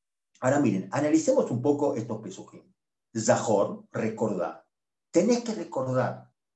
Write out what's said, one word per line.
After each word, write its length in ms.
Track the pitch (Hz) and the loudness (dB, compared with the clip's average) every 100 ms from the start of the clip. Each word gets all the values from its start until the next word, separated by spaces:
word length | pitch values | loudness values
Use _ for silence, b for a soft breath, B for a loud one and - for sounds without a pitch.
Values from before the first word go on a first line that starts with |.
| _ _ _ - | _ _ _ -4
Ahora 180 | 127 147 | 0 2
miren, 300 | 123 95 - | 2 0 -2
analicemos 580 | 127 151 160 - 262 - | -2 2 2 4 2 2
un 100 | 123 | 0
poco 340 | 147 143 143 117 | 0 2 0 -2
estos 260 | - 107 | -6 -8
pesukim. 520 | 95 - - - _ _ _ _ _ 113 | -10 -16 -18 -20 _ _ _ _ _ -4
Zahor, 680 | 113 110 - 101 104 - - | 2 2 4 2 2 -4 -10
recordá. 760 | 110 107 - 110 90 82 - _ _ _ _ _ | -6 -4 -2 -4 -2 -6 -8 _ _ _ _ _
Tenés 320 | 165 208 240 | 2 4 2
que 100 | 233 | -2
recordar. 760 | 180 170 135 127 127 110 101 - _ _ | -8 -6 -6 -2 0 -2 -4 -16 _ _